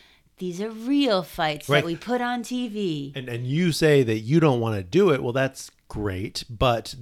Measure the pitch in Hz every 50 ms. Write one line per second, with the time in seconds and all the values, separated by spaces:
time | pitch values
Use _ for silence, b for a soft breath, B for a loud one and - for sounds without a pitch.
0 | b b b b b b _ - 185 180 170 175 208 226 220 220 226 254 285 285
1 | 285 247 208 185 170 - - - 165 156 151 151 - - 143 147 143 170 165 165
2 | - 214 247 247 247 240 247 240 220 - 247 247 247 226 202 214 202 180 156 147
3 | 139 143 139 139 135 127 120 117 123 123 139 160 185 170 147 - 160 156 147 139
4 | 127 110 110 110 110 113 151 170 165 151 127 120 113 113 107 101 92 87 - 180
5 | 202 185 143 131 - 120 117 135 135 131 - - - - _ _ _ - - 113
6 | 104 101 92 90 101 - - - - - 117 104 135 127 117 113 107 - - 131